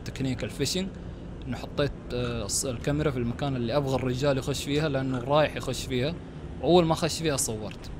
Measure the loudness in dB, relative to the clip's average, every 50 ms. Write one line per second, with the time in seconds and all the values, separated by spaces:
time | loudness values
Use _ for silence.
0 | -8 -8 -4 -2 -2 -2 0 -2 -4 -4 -2 -2 0 0 0 0 -2 -4 -6 -10
1 | -10 -10 -10 -10 -10 -10 -10 -10 -8 -8 -6 -6 -8 -6 0 0 0 0 0 -6
2 | -8 -6 -4 -2 -2 -2 -2 -4 -4 -2 -2 -2 -2 -2 -4 -2 0 0 0 2
3 | 2 2 2 2 0 0 0 0 -2 -2 0 0 0 2 2 2 2 2 0 0
4 | 0 0 0 2 2 2 2 2 0 -2 -4 -4 -2 0 0 2 2 2 0 0
5 | 0 0 -2 -2 0 4 6 6 6 4 2 -2 -4 -4 -4 -4 -4 -2 0 0
6 | 0 0 -2 -4 -10 -12 -12 -12 -10 -10 -8 -2 4 8 8 8 8 6 4 2
7 | 2 0 0 0 0 0 0 0 0 -2 -2 -4 -6 -8 -8 -10 -10 -10 -10